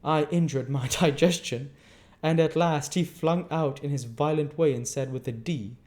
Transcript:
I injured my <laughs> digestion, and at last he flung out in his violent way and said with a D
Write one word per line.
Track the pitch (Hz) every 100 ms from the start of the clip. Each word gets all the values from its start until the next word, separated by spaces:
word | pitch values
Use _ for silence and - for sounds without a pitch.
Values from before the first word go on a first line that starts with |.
I | - 156
injured | - 175 165 135 123
my | 139 127
<laughs> | -
digestion, | 170 135 170 170 - 120 139 - - - - -
and | 156 165
at | 160
last | 160 170 151 139
he | -
flung | 165 - 156 175 175
out | 156 156 139
in | 143
his | 143
violent | 120 113 151 156 147 147
way | 160
and | 127 123
said | - 131
with | 131 -
a |
D | 117 117 165 101 123